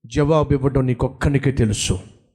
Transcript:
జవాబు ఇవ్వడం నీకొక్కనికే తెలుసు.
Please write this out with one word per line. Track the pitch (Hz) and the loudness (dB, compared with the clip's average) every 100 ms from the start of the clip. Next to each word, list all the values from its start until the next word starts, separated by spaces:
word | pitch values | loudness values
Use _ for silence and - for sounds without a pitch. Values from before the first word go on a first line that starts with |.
| 117 | -4
జవాబు | 120 147 156 139 | -2 2 2 2
ఇవ్వడం | 139 131 135 127 | 0 2 0 0
నీకొక్కనికే | 120 127 - 156 143 135 | 0 -4 -2 0 2 0
తెలుసు. | 131 117 107 - - - - _ | 2 0 0 -4 -4 -6 -20 _